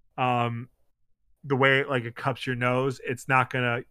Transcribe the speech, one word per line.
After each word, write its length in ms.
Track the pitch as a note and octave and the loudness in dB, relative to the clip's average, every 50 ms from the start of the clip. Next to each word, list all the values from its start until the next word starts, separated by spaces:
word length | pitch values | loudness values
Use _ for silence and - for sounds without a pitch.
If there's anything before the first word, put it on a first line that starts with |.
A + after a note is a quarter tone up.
| _ _ - | _ _ -6
um, 520 | - C3 B2+ B2 A#2+ A#2+ A#2+ A#2 A#2 B2+ - _ _ _ _ _ _ _ _ _ _ _ _ _ _ - | -2 0 0 2 2 0 -2 -2 -6 -10 -14 _ _ _ _ _ _ _ _ _ _ _ _ _ _ -4
the 140 | C#3 C#3 | -2 2
way, 260 | B2+ C3+ C3+ C3+ C3+ C#3 | 4 4 6 4 4 2
like, 200 | C#3+ C#3 B2+ A2+ | 0 -2 -4 -4
it 100 | A#2 A#2 | -4 -10
cups 320 | - - C#3 B2+ - - | -4 -4 -4 -4 -4 -4
your 80 | C3+ B2+ | -6 -4
nose, 460 | A#2+ B2 B2 B2 B2+ C3 C#3 B2 - - | 0 0 0 2 2 0 -2 -4 -6 -6
it's 220 | - C3 B2 - | -8 -8 -6 -2
not 260 | - C3+ C3 B2+ - - | 2 4 4 4 2 0
gonna, 280 | C3 B2 B2 A#2 B2 - _ | -2 0 0 0 -2 -4 _